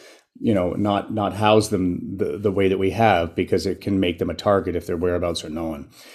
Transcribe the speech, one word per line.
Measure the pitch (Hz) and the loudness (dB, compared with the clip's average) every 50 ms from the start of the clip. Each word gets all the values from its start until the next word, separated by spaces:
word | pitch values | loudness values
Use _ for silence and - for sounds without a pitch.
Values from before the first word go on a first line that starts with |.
| - - - _ _ _ _ - | -20 -20 -20 _ _ _ _ -4
you | - 120 107 | -2 0 2
know, | 95 90 87 - | 2 0 0 -2
not, | - 104 104 101 101 - - 107 | -2 0 0 0 0 -2 -4 -4
not | 107 101 95 95 | -2 -2 -2 -2
house | 101 110 107 107 110 104 | 2 4 6 6 6 4
them | - 104 92 92 90 87 - - 90 98 | 2 0 0 0 0 -2 -4 -6 -8 -6
the, | 95 101 85 73 | -4 -4 -4 -4
the | 98 101 104 | -2 -2 0
way | 95 101 98 95 | 2 2 2 2
that | 95 95 | 2 2
we | 95 95 | 0 -2
have, | 90 107 113 110 98 85 85 85 - | 2 4 4 4 4 4 2 0 -2
because | - 92 - 104 90 80 | -4 -2 0 0 0 0
it | 95 87 - | -2 -6 -4
can | - - 101 95 | -4 -2 0 0
make | 92 90 87 - | 0 0 -2 -2
them | 92 85 | -4 -6
a | 82 | -6
target | - - 107 101 98 80 90 85 | -2 2 2 2 2 2 0 -4
if | 87 - | -4 -4
their | - 90 | -4 -4
whereabouts | 82 85 90 87 87 87 85 82 78 - | -2 0 0 0 0 -2 -2 -4 -6 -8
are | 82 | -8
known. | 76 85 85 82 78 71 71 - _ - - - - | -8 -6 -6 -6 -8 -8 -12 -16 _ -20 -20 -20 -20